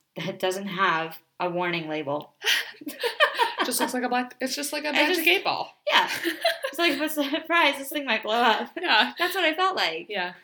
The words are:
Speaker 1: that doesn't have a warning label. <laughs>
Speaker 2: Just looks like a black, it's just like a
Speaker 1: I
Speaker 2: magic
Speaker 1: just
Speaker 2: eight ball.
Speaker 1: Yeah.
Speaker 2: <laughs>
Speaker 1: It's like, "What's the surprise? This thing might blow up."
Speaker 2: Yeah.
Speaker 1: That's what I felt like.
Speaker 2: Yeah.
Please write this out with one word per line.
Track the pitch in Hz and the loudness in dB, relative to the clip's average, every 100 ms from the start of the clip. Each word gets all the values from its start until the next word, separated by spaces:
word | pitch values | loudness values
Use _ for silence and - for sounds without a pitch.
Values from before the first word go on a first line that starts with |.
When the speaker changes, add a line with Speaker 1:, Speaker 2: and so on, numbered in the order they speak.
| _ - | _ -8
Speaker 1:
that | 165 185 | -8 -2
doesn't | 185 185 202 | -2 -2 -4
have | 175 190 160 165 - _ _ | 0 2 2 -2 -8 _ _
a | 180 | -2
warning | 175 175 170 156 | 0 0 -2 -2
label. | 156 151 147 - _ | -4 -2 -4 -6 _
<laughs> | - - - - 302 - 466 - 605 - 453 - 294 | -2 -2 -2 -10 -12 -4 -6 2 0 2 -2 0 -2
Speaker 2:
Just | - | 0
looks | 294 | 0
like | 254 | 0
a | 247 | 0
black, | 247 254 - | 0 -2 -6
it's | 254 269 | -6 -4
just | 285 | -4
like | 302 | -4
a | 294 | -2
Speaker 1:
I | |
Speaker 2:
magic | 285 330 359 | 2 2 4
Speaker 1:
just | 320 | 4
Speaker 2:
eight | 381 | 2
ball. | - - - - - | 2 -2 -4 -8 2
Speaker 1:
Yeah. | 226 175 - | 2 2 0
Speaker 2:
<laughs> | 330 - 659 - - | -4 -2 -2 -2 -4
Speaker 1:
It's | - | 0
like, | 339 269 | 2 2
"What's | 302 294 | 0 0
the | |
surprise? | 277 311 320 339 302 277 | 0 -2 0 2 4 2
This | 269 | -4
thing | 302 269 | -6 -2
might | 220 | -2
blow | 214 226 | 0 4
up." | 240 208 233 - | 4 4 0 -6
Speaker 2:
Yeah. | 349 214 247 - | 2 4 4 2
Speaker 1:
That's | 359 381 | -2 2
what | |
I | 330 320 | 0 2
felt | 370 233 | 0 2
like. | 175 160 175 | -2 -2 -6
Speaker 2:
Yeah. | 202 180 180 | -4 -4 -8